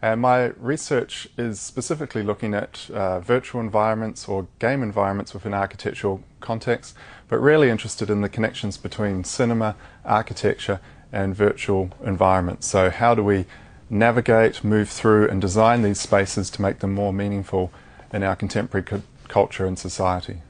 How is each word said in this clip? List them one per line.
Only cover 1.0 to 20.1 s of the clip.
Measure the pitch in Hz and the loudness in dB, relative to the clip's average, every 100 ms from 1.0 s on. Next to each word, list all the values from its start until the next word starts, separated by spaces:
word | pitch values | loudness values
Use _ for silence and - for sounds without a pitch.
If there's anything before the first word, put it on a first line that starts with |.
| - - - - | -2 -10 -16 -6
is | 120 104 | -6 -6
specifically | - - 120 156 151 113 | -10 -10 -6 -6 -4 -4
looking | 104 104 113 | -4 -4 -2
at, | 104 - - - | -4 -6 -12 -12
uh, | 107 98 92 | -4 -2 -2
virtual | 90 123 127 127 | 0 -2 -2 -8
environments | 113 107 110 110 110 - - | -2 0 2 0 -4 -10 -6
or | 98 92 _ | -6 -6 _
game | 113 139 | -2 0
environments | 117 104 98 98 98 | -2 0 0 0 -6
within | 101 104 101 | -10 -6 -2
architectural | 98 - 110 - 104 95 - _ | -4 -4 -8 -4 -4 -4 -8 _
contexts, | - 113 - 117 - - - - - | -8 -6 -2 -4 -4 -20 -20 -20 -4
but | 117 | 2
really | 131 156 139 | 4 6 6
interested | 110 110 - 101 | 2 -4 -8 -2
in | 104 | 0
the | 101 | 0
connections | - 113 - 107 98 | -2 -4 -2 -8 -8
between | 101 - 104 95 | -12 -6 -4 -4
cinema, | 90 - 120 117 110 107 - - - | -6 -2 0 2 0 -4 -14 -18 -2
architecture, | 107 113 - 104 - - 95 - - - | 0 0 -2 0 0 -4 -6 -6 -20 -10
and | 104 98 95 | -4 -2 2
virtual | 104 - - 98 92 - | 2 2 -2 0 0 -6
environments. | - 95 92 95 87 90 - | -6 2 4 4 2 -4 -2
So | 98 92 | 2 2
how | 82 117 117 | 4 2 4
do | |
we | 104 101 92 - - - - | 4 2 0 -10 -20 -20 -4
navigate, | 104 117 120 120 113 113 - | 2 4 4 4 6 6 2
move | 104 107 104 | 0 2 2
through, | - 113 107 107 | 0 4 6 6
and | 98 | 2
design | 98 95 113 120 | 0 4 4 4
these | 107 101 | 2 -2
spaces | - 101 98 - 92 | 2 2 2 -2 -6
to | - | -2
make | 98 101 | -2 -2
them | 98 | -4
more | 98 101 | -2 -2
meaningful | 98 101 101 95 95 92 - - - - | -2 -4 -4 -2 -2 -2 -6 -20 -20 -10
in | 107 | -4
our | 95 92 | -2 -2
contemporary | 101 - 101 98 | -2 -2 -2 -4
cu-, | 92 101 - - - | -4 -8 -8 -20 -2
culture | - 101 - 95 | 2 2 2 -4
and | 92 | -2
society? | 95 - 92 | -8 -2 0